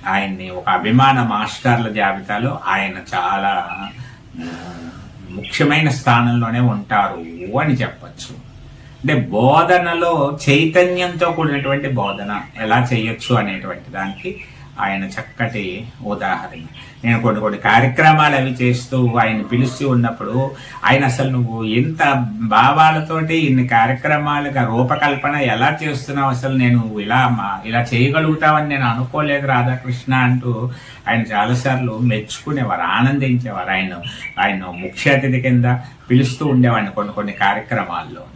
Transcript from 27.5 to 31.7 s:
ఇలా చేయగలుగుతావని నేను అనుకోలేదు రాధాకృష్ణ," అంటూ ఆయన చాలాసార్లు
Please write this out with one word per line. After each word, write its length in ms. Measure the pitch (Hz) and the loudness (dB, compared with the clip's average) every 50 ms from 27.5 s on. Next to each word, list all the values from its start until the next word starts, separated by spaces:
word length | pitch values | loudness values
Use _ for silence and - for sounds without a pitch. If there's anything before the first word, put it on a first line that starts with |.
| 95 95 - 113 | -6 -6 -6 -2
ఇలా 140 | 113 120 | -2 -2
చేయగలుగుతావని 840 | 120 - 120 117 127 143 139 160 160 156 156 151 156 151 156 151 151 147 | 0 0 0 2 2 2 2 2 2 2 0 2 4 4 4 4 2 0
నేను 180 | 143 135 131 | -2 0 0
అనుకోలేదు 600 | 120 117 120 127 123 - 151 151 147 143 143 139 | 0 0 -2 -4 -4 -2 -2 0 0 0 0 0
రాధాకృష్ణ," 680 | 139 131 123 120 127 127 127 - 127 123 - - 131 131 | 0 0 2 2 0 -2 -2 -4 -6 -6 -6 -2 -2 0
అంటూ 560 | 127 127 123 127 123 123 123 117 107 120 123 - - - - - - - 101 | 2 4 2 2 2 0 -2 -2 -2 -4 -6 -6 -10 -16 -20 -20 -10 -4 -2
ఆయన 120 | 110 117 | 0 0
చాలాసార్లు 800 | 110 110 107 104 107 117 127 123 - 139 | 0 0 0 0 0 2 0 0 0 0